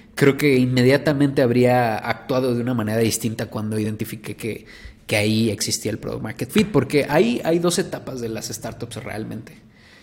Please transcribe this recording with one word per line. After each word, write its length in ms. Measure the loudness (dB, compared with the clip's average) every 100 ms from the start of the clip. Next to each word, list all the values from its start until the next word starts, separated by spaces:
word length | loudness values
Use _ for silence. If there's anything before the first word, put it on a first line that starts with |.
| -10 2
creo 200 | 2 4
que 220 | 4 4
inmediatamente 800 | 4 4 4 4 2 2 2 2
habría 560 | 2 4 4 4 2 -2
actuado 580 | -4 -6 -2 -2 0
de 60 | -2
una 140 | -2
manera 240 | -2 0 2
distinta 480 | 2 0 -4 -4 -6
cuando 320 | -6 -4 -2
identifiqué 580 | -2 -4 -8 -10 -12 -10
que, 300 | -8 -8 -12 -20 -20 -12 -2
que 100 | 2
ahí 320 | 2 2 2
existía 420 | 0 -4 -4 -4
el 80 | -6
product 240 | -6 -8
market 280 | -8 -8 -2
fit, 180 | 0 2
porque 380 | 2 2 0 2
ahí 320 | 2 2 0
hay 160 | 0 0
dos 200 | 2 0
etapas 420 | -4 -6 -10 -8
de 80 | -8
las 200 | -8 -10
startups 540 | -10 -10 -10 -12 -10
realmente. 520 | -10 -8 -8 -10 -14 -20 -20 _ -20 -20